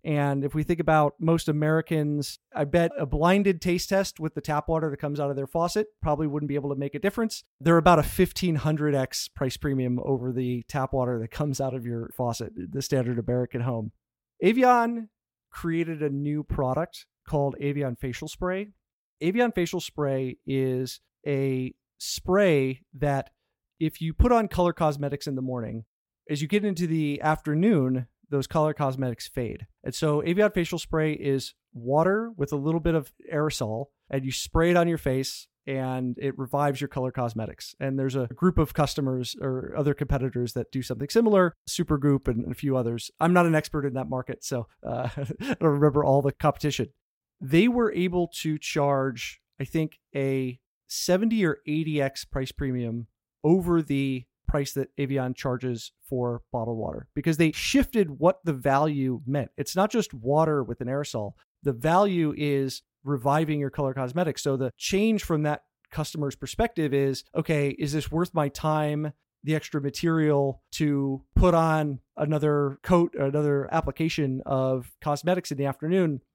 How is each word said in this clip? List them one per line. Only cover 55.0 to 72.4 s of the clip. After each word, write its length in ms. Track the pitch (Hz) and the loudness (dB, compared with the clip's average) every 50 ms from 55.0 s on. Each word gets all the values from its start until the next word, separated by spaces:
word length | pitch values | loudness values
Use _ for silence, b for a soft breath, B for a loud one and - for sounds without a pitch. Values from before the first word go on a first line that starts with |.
| 143 131 139 135 127 127 127 | -4 -2 -2 -2 -2 -2 -6
charges 600 | - - 139 123 127 127 127 120 107 - - _ _ _ - | -4 -4 -4 -4 -2 -2 -4 -4 -6 -8 -14 _ _ _ -6
for 320 | 135 123 123 120 120 120 - _ | -4 -4 -2 -4 -4 -6 -10 _
bottled 260 | - 123 113 117 117 | -6 -6 -4 -4 -4
water, 300 | 113 - - - - - _ _ | -4 -6 -6 -8 -10 -14 _ _
because 220 | - - 165 160 | -2 0 0 2
they 160 | 147 170 156 151 | 4 2 2 2
shifted 680 | - - - - 277 254 - - 226 196 156 139 113 | -2 -4 2 2 2 2 4 2 0 0 0 0 2
what 220 | 151 180 190 - _ | 2 2 2 2 _
the 80 | 170 | -6
value 680 | 147 131 120 139 135 139 151 156 147 139 131 131 123 113 139 | -6 -2 0 2 2 4 2 2 0 0 -2 -2 -2 -4 -4
meant. 240 | 123 139 147 117 - _ | -4 -2 -2 -2 -4 _
It's 200 | - 139 - - | -8 -8 -4 0
not 120 | 185 196 208 | 0 0 2
just 240 | - 226 208 - - | 2 -2 -2 -2 -8
water 480 | 123 110 127 143 156 160 160 151 143 | -8 -2 0 2 2 2 2 2 0
with 200 | 123 104 120 _ | -2 -4 -6 _
an 60 | 123 | -6
aerosol. 480 | 120 131 143 147 - - 117 104 101 - b b _ _ _ - | -4 -4 -4 -6 -6 -6 -6 -8 -8 -12 b b _ _ _ -4
The 80 | 143 | -4
value 640 | 127 117 120 156 165 185 208 208 185 170 160 151 - | -2 0 0 2 4 4 4 4 2 2 0 0 0
is 460 | - 147 147 143 139 135 131 - - _ _ _ _ _ | -2 0 0 0 0 0 -2 -4 -10 _ _ _ _ _
reviving 560 | 135 143 131 113 139 143 156 165 156 156 147 | -4 -4 0 2 2 2 2 2 0 0 -2
your 80 | 143 135 | -2 -4
color 240 | - - 143 135 131 | -2 -2 -2 -2 -2
cosmetics. 500 | 135 131 123 127 170 180 156 131 - - | -4 -6 -4 -2 -2 -2 -2 -2 -2 -2
So 140 | 143 135 | -2 0
the 160 | 127 131 123 - | 0 -2 -4 -4
change 460 | _ - - - 190 208 226 220 202 - | _ -4 -2 0 2 2 2 2 0 0
from 200 | - 170 151 151 | 0 0 0 2
that 200 | 147 147 - _ _ _ _ _ _ | 0 -2 -4 _ _ _ _ _ _
customer's 460 | - 165 151 - - 160 143 139 - | -6 -6 -6 -6 -4 -4 -4 -4 -4
perspective 580 | _ - 127 - - 226 233 _ 170 156 143 135 | _ -12 -8 -2 0 0 0 _ -2 0 2 2
is, 300 | 139 139 135 131 - - _ - | 2 2 0 -2 -4 -8 _ -4
"Okay, 360 | 160 156 - 160 147 143 139 | -4 0 0 0 2 2 0
is 240 | - - 156 143 143 | -2 -2 -4 -2 -2
this 180 | 156 - - | -4 -4 -2
worth 220 | 151 165 180 175 - | -2 -2 -2 0 0
my 160 | 165 147 143 | -2 -2 -2
time, 640 | - - - 156 156 156 151 147 147 147 151 151 - _ _ _ _ _ | -4 -2 -2 0 0 2 0 0 -2 -2 -4 -6 -8 _ _ _ _ _
the 140 | - 147 156 | -4 -2 -2
extra 240 | 151 - - - 151 | -2 -2 -4 -6 -4
material 840 | 139 143 - - - 170 165 160 156 151 147 139 139 139 131 - _ _ - | -4 -4 -4 0 0 2 2 4 4 4 4 4 2 0 -2 -6 _ _ -4
to 500 | - 156 147 143 139 139 135 135 135 - _ _ | 0 0 2 2 2 0 -2 -4 -6 -8 _ _
put 200 | - 180 180 170 | 6 6 8 6
on 480 | 165 165 160 156 156 151 147 139 123 _ _ _ | 6 4 4 4 2 2 -2 -4 -6 _ _ _
another 600 | - 156 147 156 151 | -4 0 0 2 2